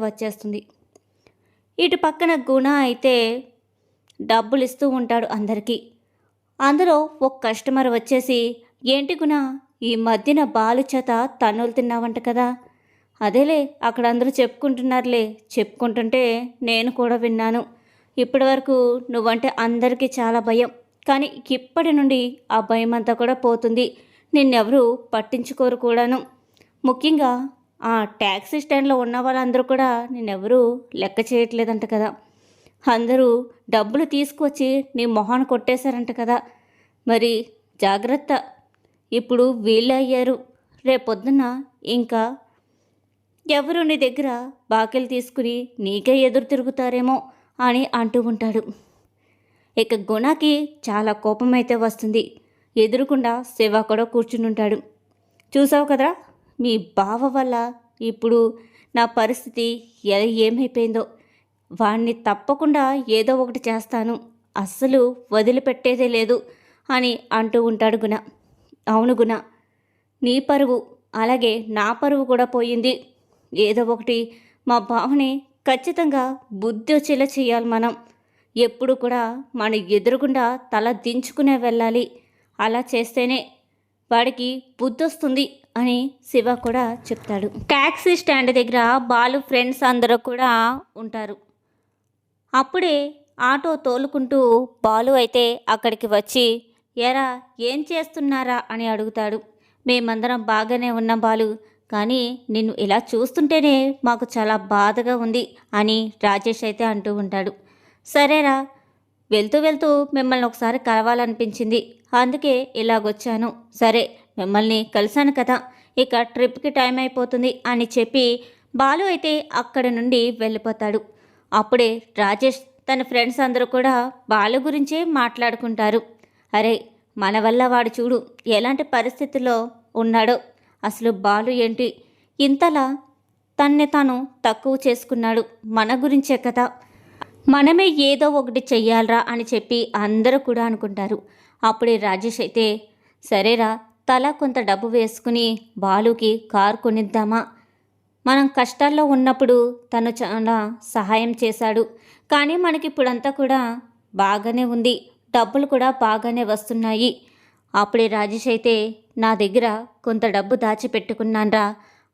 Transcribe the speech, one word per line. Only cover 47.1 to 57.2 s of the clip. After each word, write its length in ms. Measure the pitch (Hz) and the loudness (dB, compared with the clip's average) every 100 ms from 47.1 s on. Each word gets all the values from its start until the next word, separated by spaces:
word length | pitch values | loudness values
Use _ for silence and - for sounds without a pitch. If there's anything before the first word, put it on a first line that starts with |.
| 262 - _ _ - 247 | -2 -4 _ _ -2 0
అని 160 | 247 269 240 | 0 0 -2
అంటూ 180 | 226 240 233 | 0 0 -2
ఉంటాడు. 320 | 220 226 220 - - _ _ _ _ _ _ _ _ _ - | -2 -2 -4 -6 -16 _ _ _ _ _ _ _ _ _ -4
ఇక 240 | 220 220 196 | -2 -2 -2
గుణకి 440 | 220 254 320 302 294 294 - - | -2 0 2 2 2 -2 -10 -6
చాలా 260 | 208 220 208 214 | -2 -2 -2 -2
కోపం 260 | 214 247 247 | 0 2 2
అయితే 160 | 240 233 | 2 0
వస్తుంది. 400 | 226 214 220 220 - - _ _ _ - | 0 -2 -2 -2 -2 -10 _ _ _ 0
ఎదురుకుండా 580 | 220 247 269 277 233 233 247 | 2 2 0 0 0 -4 -8
శివ 280 | - 220 214 220 | 0 2 2 0
కూడా 140 | 220 233 240 | 0 0 -2
కూర్చుని 300 | 226 233 226 | -2 -2 -2
ఉంటాడు. 300 | 214 214 214 - _ _ _ _ _ _ | 0 -2 -2 -6 _ _ _ _ _ _
"చూసావు 360 | 277 277 294 294 | 2 4 4 2
కదరా, 200 | 269 285 370 - _ _ - | 2 0 -2 -12 _ _ -4
మీ 160 | 247 220 - - | -2 0 -2 -4
బావ 240 | 196 226 | -2 -2